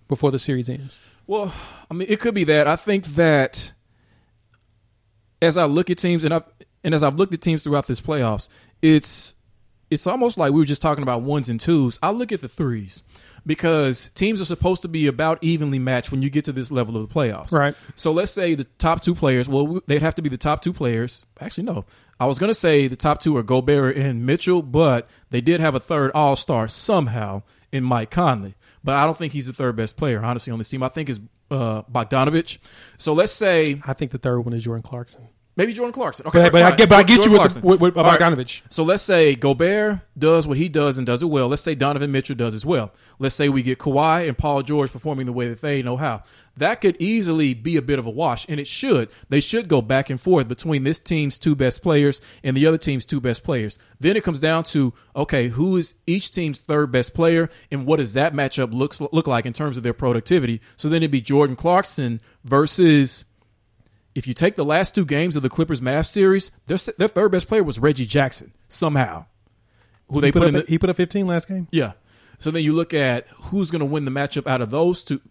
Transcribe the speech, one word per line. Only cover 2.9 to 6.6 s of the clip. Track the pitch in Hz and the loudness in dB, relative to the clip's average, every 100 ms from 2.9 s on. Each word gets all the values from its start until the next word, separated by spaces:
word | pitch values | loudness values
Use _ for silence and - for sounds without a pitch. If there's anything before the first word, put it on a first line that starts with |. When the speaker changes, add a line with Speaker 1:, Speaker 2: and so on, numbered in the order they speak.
| 196 180 143 | -2 0 2
Speaker 2:
that | 165 147 131 - - - _ _ _ _ _ _ _ _ _ _ _ _ _ _ _ _ | 4 4 2 -4 -14 -18 _ _ _ _ _ _ _ _ _ _ _ _ _ _ _ _
as | 170 160 | 0 2
I | |
look | 156 151 180 | 2 0 0
at | 175 | -2
teams, | 180 170 | 0 0
and | 156 | 0
I've, | 165 - _ | -2 -4 _